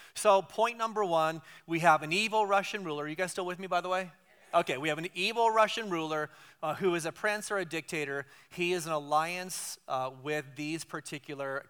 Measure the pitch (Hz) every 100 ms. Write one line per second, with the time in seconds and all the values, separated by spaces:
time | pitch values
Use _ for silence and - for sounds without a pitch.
0 | - - 208 196 185 - 233 233 226 214
1 | 196 165 160 160 - - - 165 165 156
2 | 151 185 214 220 202 196 190 214 180 147
3 | 151 160 180 - 180 180 190 175 180 185
4 | 185 - _ _ - 170 170 131 156 151
5 | 175 180 196 226 226 220 214 233 214 175
6 | 156 156 151 - - - 156 147 185 170
7 | 160 - 214 208 - 202 170 165 - 165
8 | 139 139 135 - - - 175 180 160 156
9 | 143 151 160 180 185 - - - - 131
10 | 131 131 139 151 135 135 151 160 - 160
11 | - 151 - 139 139 135